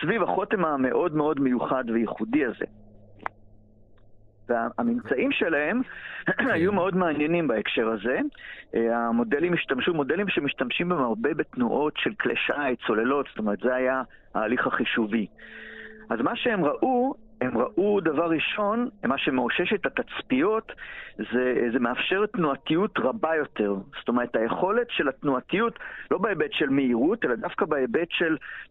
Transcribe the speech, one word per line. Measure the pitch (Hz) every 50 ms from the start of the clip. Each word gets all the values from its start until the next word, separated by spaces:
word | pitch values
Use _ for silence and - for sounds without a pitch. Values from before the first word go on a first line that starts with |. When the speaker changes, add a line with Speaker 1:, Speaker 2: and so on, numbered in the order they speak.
Speaker 1:
סביב | 151 156 220 226 175
החותם | 151 180 185 190 190 - 190 170
המאוד | 156 147 135 131 127 - - 170 175 151
מאוד | 151 147 151 156 139
מיוחד | 139 131 123 117 - - 139 131 127 117 113
וייחודי | 117 117 98 95 - 110 110 120 151 143
הזה. | 117 104 - - - - - - - - - - - - - - - - - - - - - - - - - - - - - - - - - - - _ - - -
והממצאים | 120 117 117 120 117 - 120 117 117 123 - - 135 123 - 277
שלהם | 277 - - 180 143 143 147 156 196 247 254 - - - -
<clears throat> | - - - -
Speaker 2:
כן. | - 185 - - 269
Speaker 1:
היו | 214 165 165 190 208
מאוד | 185 170 190 175
מעניינים | 185 185 165 147 143 147 156 170 175 165
בהקשר | 139 117 107 104 - - - 117
הזה. | 110 113 107 95 120 131 180 285 294 - - - - - - - - -
אה, | 113 113 117 117
המודלים | 120 117 117 117 117 120 113 107 143 165 180 -
השתמשו, | 135 - - 143 127 - - 175
מודלים | 156 139 131 151 185 208 185
שמשתמשים | - 180 143 139 - - 131 123 - - 170 175
בהם | 180 160
הרבה | 131 120 110 104 117 139 165
בתנועות | 151 - - - 127 123 113 107 123 147 151 -
של | - - 120 107
כלי | - - 123 117
שיט, | - - - 123 143 147 135 123 - -
צוללות, | - 113 104 113 127 139 147 131 -
זאת | -
אומרת, | - 110 104 104 95 -
זה | 123 127
היה | 127 127 127 131 131 123 - - - - - -
ההליך | 101 110 107 123 127 -
החישובי. | 131 - - 117 - - 123 113 104 104 117 101 - - - - - - - - - - - - - - - - -
אז | 113 110
מה | 123 165 233
שהם | 240 - - 220 196 160
ראו, | 147 143 - - 254 262 247 247 269 - - - - - -
הם | - 127 123
ראו | 226 127 - - - 190 208 208 196
דבר | 170 160 147 139 170 170
ראשון, | 165 151 - - - - 208 202 214 233 247 254 - - -
מה | - 135
שמאושש | 135 - 160 139 127 123 117 - - 175 - 226
את | 196 -
התצפיות, | 139 - - 120 - - - - - 135 127 151 202 214 220 - - - - - - - - - - -
זה, | - 107 - 117 120 127 127 123 101 113 120 110
זה | 135
מאפשר | 120 117 123 - - - 190 190 214
תנועתיות | 208 - 196 170 147 135 135 - - 160 165 - 165 - -
רבה | - 247 120 110 - 156 165
יותר. | 156 147 - - - 107 101 101 98 98 - - -
זאת | -
אומרת, | - 120 123 120 120 -
היכולת | 117 - - - - 180 185 208 240 240 233
של | - - 165 139
התנועתיות, | - - - 147 135 127 - - - 185 233 233 - - - - - - - -
לא | 147
בהיבט | 180 190 226 196 156 156 143
של | - - 156 139
מהירות, | 135 139 139 127 120 117 127 165 220 226 -
אלא | 143 120
דווקא | 107 - 104 - - 202
בהיבט | 170 151 143 131 123 113 151 170 -
של | - - 180 165 160 - - - - - - -